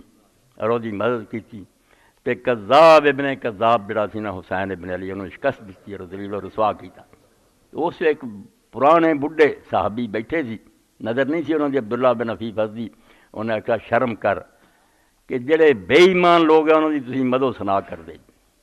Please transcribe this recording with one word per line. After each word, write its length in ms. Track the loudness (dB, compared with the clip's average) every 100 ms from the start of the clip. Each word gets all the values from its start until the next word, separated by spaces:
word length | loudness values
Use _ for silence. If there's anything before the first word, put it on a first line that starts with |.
| -18 _ _ _ _ -6
اور 140 | -4
او 80 | -2
دی 140 | -4
مدد 380 | -4 -4 -4 -8
کیتی۔ 340 | -12 -12 -18 -20 _ _ _ _ _
تے 120 | -8
کذاب 720 | -4 -4 -4 2 6 8 8 4
ابن 280 | 0 -4
کذاب 540 | -6 -8 -2 2 2 0
جڑا 180 | -4 -4
سی 80 | -6
نا، 100 | -8
حسین 400 | -10 -6 -6 -6
ابن 200 | -8 -8
علی، 200 | -10 -8
انہوں 180 | -10 -12
شکست 400 | -6 -6 -6 -12
دتی 260 | -20 -18
اور 120 | -16 -14
ذلیل 280 | -14 -10
و 60 | -10
رسوا 320 | -8 -2 -2
کیتا۔ 300 | -2 -10 -20 -20 _ _ _ _ _ _
اس 220 | -6 -6 -2
ایک 240 | -2 -2 -6 -16 -20 _ _
پرانے 420 | 0 4 4 4
بڈھے 400 | 0 -2 2 2 0 -4
صحابی 360 | -2 -2 -4 -6
بیٹھے 360 | -8 -6 -6
سی، 160 | -6 -10 _ _ _ -10
نظر 240 | -4 -2
نہیں 180 | -2 -2
سی 120 | -2
انہوں 140 | -2 -2
دی 100 | -2
عبداللہ 300 | -4 0 0
بن 220 | 2 -2
عفیف 280 | -6 -6 -4
ازدی، 300 | -4 -6 -12 -14 _ _ _
انہیں 240 | -10 -6 -4
آکھیا، 200 | -2 -4
"شرم 380 | -2 0 0
کر 240 | -2 -2 -2 -6 _ _ _ _ _ _ _ -10
کہ 120 | -8
جڑے 360 | 0 4 4
بے 200 | 4 4
ایمان 520 | 6 6 6 4 4 6
لوگ 220 | 4 6
ہیں، 80 | 4
انہوں 140 | 2
دی 100 | -2
تسی 220 | -4 -2
مدد 200 | 0 0
و 100 | 0
ثنا 280 | -2 -2 -2
کر 200 | -4 -12 -16
دے۔ 60 | -20 _ _ _ _